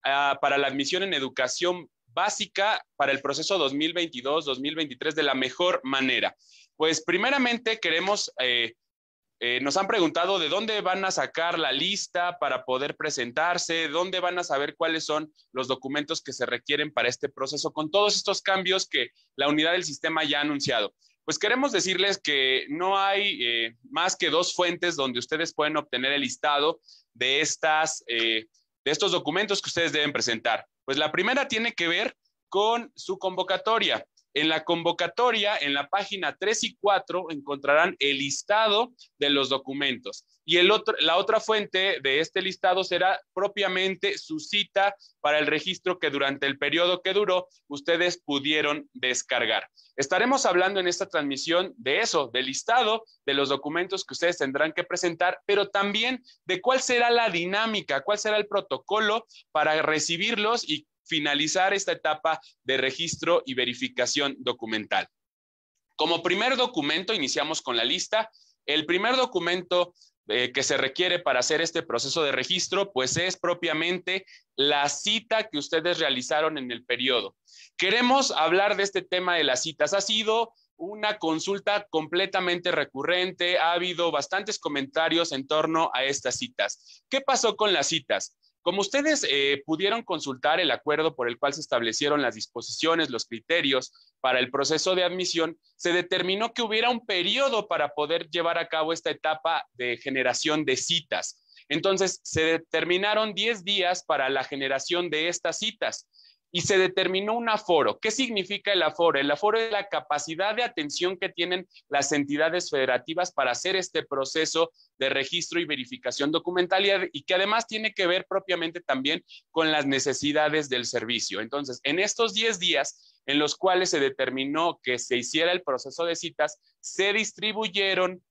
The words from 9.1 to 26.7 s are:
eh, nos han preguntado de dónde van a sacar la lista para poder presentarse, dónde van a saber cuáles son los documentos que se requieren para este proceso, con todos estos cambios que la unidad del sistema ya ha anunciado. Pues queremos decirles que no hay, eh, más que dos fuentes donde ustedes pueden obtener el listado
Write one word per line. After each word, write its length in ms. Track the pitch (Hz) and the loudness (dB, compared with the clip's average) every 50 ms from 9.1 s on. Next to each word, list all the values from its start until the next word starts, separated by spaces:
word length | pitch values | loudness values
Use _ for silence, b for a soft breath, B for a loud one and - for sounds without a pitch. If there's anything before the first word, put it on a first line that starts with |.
| _ _ _ _ _ _ 120 | _ _ _ _ _ _ -2
eh, 180 | 120 120 127 131 | -2 0 0 0
nos 140 | 143 139 | 0 0
han 100 | 185 196 | 0 0
preguntado 520 | 190 214 220 175 156 143 170 170 185 196 190 | 0 2 2 2 2 2 0 0 2 2 0
de 80 | 165 151 | 0 0
dónde 320 | 151 196 220 220 220 208 | 0 -2 -2 -2 -4 -2
van 240 | 185 185 185 196 190 | 0 -2 -2 0 -2
a 80 | 190 185 | -2 -2
sacar 440 | 165 139 131 - - 165 170 170 | -2 -2 -2 -2 -2 -2 -2 0
la 160 | 165 160 139 131 | 0 0 0 0
lista 640 | 139 156 185 202 196 - - _ 180 175 175 170 175 | 0 -2 -2 -2 -4 -6 -6 _ -2 -2 -2 -2 -2
para 260 | 151 139 131 127 - | -2 -2 -2 -2 -2
poder 320 | - 127 127 139 147 - | -2 -2 -2 -2 -4 -6
presentarse, 920 | _ 156 151 139 - 123 120 120 151 156 175 180 170 - - 165 165 165 156 | _ -4 -4 -2 -2 -4 -4 -2 0 0 0 0 -2 -2 -2 -2 -2 -2 0
dónde 300 | 143 165 180 190 185 185 | 0 -2 -2 -2 -2 -2
van 200 | 175 175 180 180 | -2 -2 -2 -2
a 40 | 175 | -2
saber 300 | 170 151 139 143 147 151 | -2 -2 -2 -2 -2 -2
cuáles 280 | _ - - 160 160 151 | _ -2 0 0 -2 -2
son 260 | - 151 151 156 151 _ b b b _ | -2 -2 -2 -2 -6 _ b b b _
los 160 | 127 131 123 | -6 -2 -2
documentos 520 | 131 127 - 135 139 147 147 147 160 156 | -2 -4 -4 -6 -4 -4 -4 -4 -6 -8
que 120 | - - 127 | -8 -10 -6
se 140 | - 127 | -6 -4
requieren 460 | 120 120 120 _ - 143 151 151 151 147 | -4 -4 -6 _ -2 -2 -2 -2 -2 -2
para 160 | - 117 120 | 0 0 0
este 200 | 127 - - 139 | -2 -2 -6 -8
proceso, 440 | - - 131 135 143 143 - 156 151 | -6 -6 -6 -6 -4 -4 -6 -6 -4
con 200 | - 156 156 156 | -4 -6 0 2
todos 240 | 196 208 208 196 | 2 4 4 2
estos 260 | 190 - - 196 180 - | 0 0 -2 -4 -2 0
cambios 460 | - 190 190 190 175 185 190 190 - | 0 0 0 2 0 0 0 0 -2
que 220 | - 147 123 120 b b b b b | -2 -2 -2 -2 b b b b b
la 120 | - 139 143 | -2 0 2
unidad 240 | 147 151 156 165 175 | 2 2 2 2 2
del 120 | 185 180 | 0 -2
sistema 400 | 156 143 - - 160 160 160 156 | -4 -8 -6 -4 -2 -2 0 0
ya 140 | 147 147 147 | 0 0 0
ha 40 | 147 | 0
anunciado. 500 | 147 147 143 139 139 127 113 104 98 _ b b b b b _ | -2 -2 -2 -2 0 0 0 0 -2 _ b b b b b _
Pues 140 | - 160 - | -6 -4 -2
queremos 320 | - 214 233 254 269 277 | 0 0 2 2 0 0
decirles 480 | 233 190 160 180 190 175 185 202 196 196 | 0 0 0 0 0 2 2 0 0 -2
que 480 | _ - 147 139 135 131 131 135 - - | _ 0 2 2 2 4 2 0 0 -2
no 280 | 143 160 180 190 196 196 | -6 -2 0 0 2 2
hay, 400 | 196 196 196 202 202 202 190 - 123 | 2 2 2 2 0 -2 -2 -2 -2
eh, 340 | 120 117 117 117 113 117 _ _ - | -2 0 0 -2 -2 -6 _ _ -8
más 260 | 135 156 170 190 185 | -4 -2 0 0 0
que 140 | - - 165 | 0 -2 2
dos 240 | 143 160 180 175 - | 2 2 2 0 0
fuentes 420 | - 180 175 170 175 175 175 165 | 0 0 0 0 -2 -2 -4 -2
donde 240 | 147 135 131 123 120 | 0 -2 -2 -2 -4
ustedes 340 | 120 - - 156 165 160 - | -4 -4 -2 -2 -2 -4 -2
pueden 220 | - 151 151 156 | -2 -2 0 0
obtener 360 | 151 147 _ - 123 127 135 143 | -2 -4 _ -4 -2 -2 0 0
el 100 | 143 139 | 0 -2
listado 580 | 123 - - - 147 147 143 143 156 | -4 -6 -2 0 0 2 4 2 2